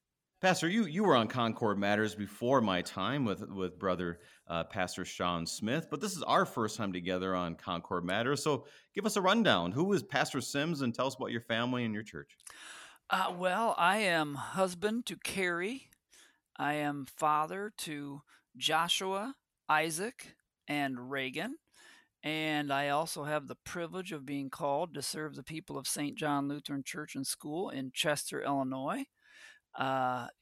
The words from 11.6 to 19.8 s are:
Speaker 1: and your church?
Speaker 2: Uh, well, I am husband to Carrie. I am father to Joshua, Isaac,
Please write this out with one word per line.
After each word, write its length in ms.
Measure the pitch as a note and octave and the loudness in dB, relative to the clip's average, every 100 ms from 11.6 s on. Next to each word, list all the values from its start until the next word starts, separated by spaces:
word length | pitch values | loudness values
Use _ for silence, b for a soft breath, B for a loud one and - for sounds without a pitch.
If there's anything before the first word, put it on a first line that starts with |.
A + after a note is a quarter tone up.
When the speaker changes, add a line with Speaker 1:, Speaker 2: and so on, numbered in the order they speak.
| B2 B2 A2+ | 0 0 -2
Speaker 1:
and 80 | |
your 80 | G#2+ | -4
church? 340 | G#2+ D2+ C#2+ _ - B B B B B - | -8 -12 -14 _ -20 B B B B B -2
Speaker 2:
Uh, 240 | F#3 F#3+ | 0 0
well, 400 | F3+ F#3 F#3 A3+ - | 0 0 2 2 4
I 200 | F3 G#3 | 4 6
am 360 | G3 E3 D3 | 4 4 2
husband 720 | C#3 - F#3 F#3 F3 G#3 A3+ - | -2 -4 0 0 2 -2 -2 -4
to 100 | E3+ | -8
Carrie. 720 | - G3 F3+ E3+ F#3+ C4+ - _ _ b b b b - | -6 0 0 0 -2 -6 -12 _ _ b b b b -4
I 160 | C#3+ | -2
am 320 | D3+ D3 C#3+ C3 | 0 0 -2 -8
father 680 | - D3+ D3+ D#3 F#3+ G#3 - | 0 2 2 2 -4 -8 -8
to 420 | E3+ D3 C#3+ C#3+ - b b B2 | -8 -8 -8 -12 -16 b b -4
Joshua, 800 | C3 D#3 F3 - F#3+ F#3+ A#3 - _ _ - | 2 2 2 2 0 -2 -4 -8 _ _ 2
Isaac, 640 | D3+ | 4